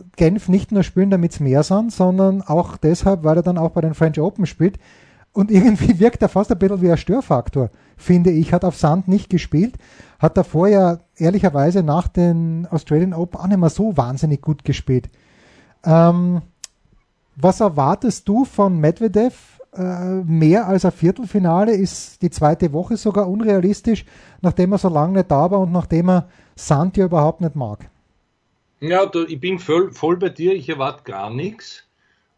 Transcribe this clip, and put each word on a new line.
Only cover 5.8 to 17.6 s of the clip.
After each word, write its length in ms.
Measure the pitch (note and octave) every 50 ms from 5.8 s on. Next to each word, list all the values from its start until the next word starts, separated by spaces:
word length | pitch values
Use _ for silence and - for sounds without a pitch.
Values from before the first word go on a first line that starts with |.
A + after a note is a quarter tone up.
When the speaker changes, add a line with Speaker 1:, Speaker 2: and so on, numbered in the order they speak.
| - - A#3 E3
Speaker 1:
<laughs> 0 |
wirkt 220 | G3 A#3+ A#3+ - -
er 60 | F#3
fast 220 | - F#3 G3+ -
ein 60 | D#3+ F3
bisschen 240 | F#3+ F#3+ G3+ F#3+
wie 80 | F3 F3+
ein 60 | E3+ C#3+
Störfaktor, 720 | - - F3+ C4+ C4 - D3+ B2 A#2 - - C#3+ B2+ A2 - _ _ _ _
finde 360 | _ - - F3+ F3+ F3 F#3
ich. 220 | F3 D#3 E3 - E3
Hat 120 | F3+ -
auf 100 | F3+ -
Sand 320 | - - D#3 D3+ F#3+ F3+ F3+
nicht 220 | F#3 G#3 - -
gespielt, 460 | - F3 - - - D3 F#3+ B3 - - _ _ _ - - - _ -
hat 160 | - D#3+ -
davor 320 | G3 F3+ - - D#3 F3 G3+
ja 320 | G#3+ G3 F#3+ F3 E3+ E3+ _ _ _
ehrlicherweise 680 | - E3 D#3+ F#3+ G3+ - F#3+ C#3 - C#3 D#3+ F3+ G3 F3
nach 240 | D3+ C#3+ E3+ F3 -
den 600 | - F3+ F3 F3 E3+ E3 E3 E3 E3 E3 E3+ -
Australian 420 | - D#3 - - D3+ D3+ F3+ F#3+ F3+
Open 260 | D#3+ E3+ F3 - -
auch 80 | - F#3
nicht 120 | G#3 F#3+
mehr 100 | F3 D#3+
so 260 | - - G3+ A3 G3
wahnsinnig 460 | C3+ B2 A#2+ C3 C3+ - D#3 C#3+ C3+
gut 240 | - - D3+ - -
gespielt. 440 | - C3+ - - - C3 B2+ A#2 - _ _ _ _ _ _ _ _ _ _ _ _ _ _ -
Ähm, 560 | E3 D#3+ E3 E3+ E3+ F3 F3 F3 F3 F3+ E3+ - - _ _ - - _ _ _ _ _ _ _ _ _ _ _ _ _
was 240 | C#3+ C3 F#3 F#3
erwartest 680 | -